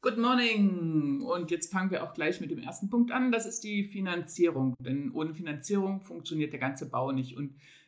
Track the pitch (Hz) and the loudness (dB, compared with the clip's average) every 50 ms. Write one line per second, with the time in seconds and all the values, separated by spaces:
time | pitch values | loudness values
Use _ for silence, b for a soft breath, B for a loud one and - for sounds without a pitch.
0 | - 247 214 226 233 247 254 247 240 233 220 208 202 196 180 175 170 165 160 156 | 2 0 2 4 4 4 4 6 4 4 4 6 4 4 4 2 0 2 2 2
1 | 147 143 139 139 143 123 127 175 175 156 170 165 - - - 190 185 190 180 - | 2 2 0 0 0 0 0 -2 0 -2 0 0 0 0 0 0 0 0 0 -2
2 | - 160 - - 156 156 - - - 147 - - - - 175 - - 196 226 240 | -4 -6 -4 -2 0 0 0 -2 -4 -6 -6 -6 -6 -8 -6 -4 -4 0 4 4
3 | 240 240 247 254 254 254 233 226 226 - - - - 214 208 208 196 202 - 196 | 4 4 4 0 2 2 2 0 0 -2 -8 -8 -6 -4 -2 -2 -2 -2 -4 -4
4 | 190 185 175 175 165 - - - 175 170 165 135 135 131 123 - 127 127 127 139 | -4 -2 -2 -4 -4 -6 2 4 4 4 4 4 0 0 0 -2 -4 -4 -4 -2
5 | 143 131 120 - 160 160 160 156 180 160 147 151 - - 202 202 190 190 196 190 | -2 -4 -4 -4 -4 -4 -4 -6 -6 -6 -6 -6 -4 0 0 2 2 0 -2 -4
6 | - - 175 170 170 - 160 156 151 147 - 143 131 131 135 - - 127 - 127 | -6 -10 -14 -12 -10 -6 -2 -2 -2 -2 -2 -4 -4 -4 -4 -4 -8 -4 -2 -2
7 | 131 135 135 131 131 127 - 135 147 139 b b b b b b b | 0 0 0 -2 -2 -4 -6 -8 -8 -8 b b b b b b b